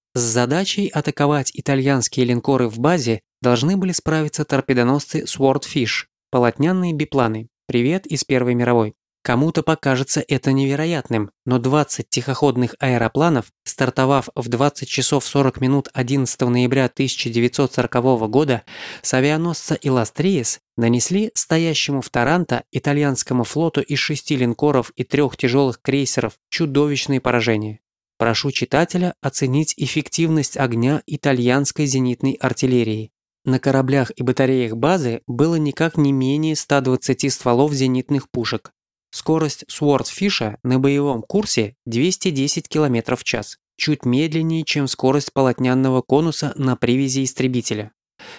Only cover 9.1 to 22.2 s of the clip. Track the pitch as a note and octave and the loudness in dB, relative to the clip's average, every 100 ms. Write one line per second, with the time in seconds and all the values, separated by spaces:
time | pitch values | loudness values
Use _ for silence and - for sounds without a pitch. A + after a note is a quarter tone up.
9.1 | _ - B2 D#3 E3 D#3 D#3+ C#3+ C3 C3+ | _ -2 0 2 0 0 0 2 0 0
10.1 | - - C3+ - C3+ C#3 C#3+ D#3+ D#3+ - | -4 -2 -2 0 2 0 0 -2 -4 -2
11.1 | A2+ G2+ - - B2+ B2+ D3 C#3+ - - | -4 -4 -8 -2 0 2 2 0 -4 -6
12.1 | - A#2+ C3 D3 B2 B2 - C3+ B2 A2+ | -4 -4 0 2 2 -2 -2 0 0 0
13.1 | C3+ E3 C#3 - _ - - B2+ - C3 | 0 2 0 -2 _ -12 -2 -2 2 2
14.1 | C#3 - - A#2+ A#2+ C#3 - C3 - B2+ | 2 0 -6 -4 0 0 0 -4 -4 0
15.1 | C#3+ - C#3+ C3+ - C3 C#3 - - B2 | 0 0 0 0 0 0 0 -2 -4 -2
16.1 | C#3 B2+ - B2 A#2+ B2 C3+ B2+ - C3+ | -2 -2 -2 0 2 2 2 0 0 -4
17.1 | - A#2+ A#2 A#2+ - C3+ - A#2+ B2+ B2+ | -2 -4 0 0 2 0 0 0 0 2
18.1 | A#2+ A2 A#2+ A#2+ A#2 - - - - - | 2 2 2 2 0 -4 -16 -16 -12 -2
19.1 | C3 C#3 D#3 E3+ D#3+ - - C#3+ B2+ A2 | 0 2 2 -2 -4 -4 -4 0 0 0
20.1 | - E3+ F3+ A#2 - _ - A#2 A#2+ - | 0 0 0 -2 -6 _ -2 2 2 2
21.1 | F#3+ G#3+ - - E3 E3 D3+ - C#3 - | 0 -2 -4 -2 0 0 0 -2 -4 -2
22.1 | B2+ | 0